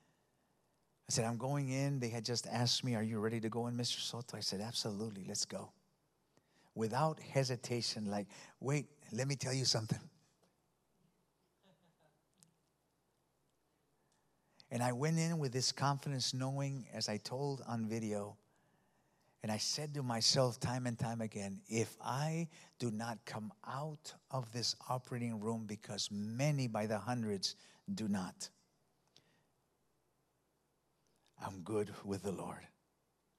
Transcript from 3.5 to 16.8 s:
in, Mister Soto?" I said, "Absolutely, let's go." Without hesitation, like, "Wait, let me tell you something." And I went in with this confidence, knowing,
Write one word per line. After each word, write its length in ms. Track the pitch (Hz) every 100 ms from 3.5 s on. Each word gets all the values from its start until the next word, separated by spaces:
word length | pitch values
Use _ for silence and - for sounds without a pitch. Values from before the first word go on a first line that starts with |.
| 117 120
in, 80 | 120
Mister 240 | 120 -
Soto?" 380 | - 117 120 110
I 40 |
said, 200 | 104 98
"Absolutely, 640 | 110 120 117 101 113 98 92
let's 180 | 101 -
go." 260 | 95 - - _ _ _ _ _ _ _ _ _ -
Without 440 | 110 120 156 156
hesitation, 840 | - 135 131 123 - 120 110 113 104
like, 220 | 104 95 - - -
"Wait, 280 | 120 147 127 - -
let 160 | 110 135
me 80 | 139
tell 180 | -
you 120 | 135 123
something." 340 | 117 110 - - - _ _ _ _ _ _ _ _ _ _ _ _ _ _ 190 _ 180 _ 156 _ _ _ - _ _ _ _ _ _ _ _ _ _ _ _ _ _ _ _ _ _ _ _ - -
And 100 | 120
I 100 | 123
went 260 | 123 151 165
in 180 | 165 170
with 140 | 139
this 200 | 127 123
confidence, 640 | - 135 139 - 135 120
knowing, 540 | 127 131 139 139 139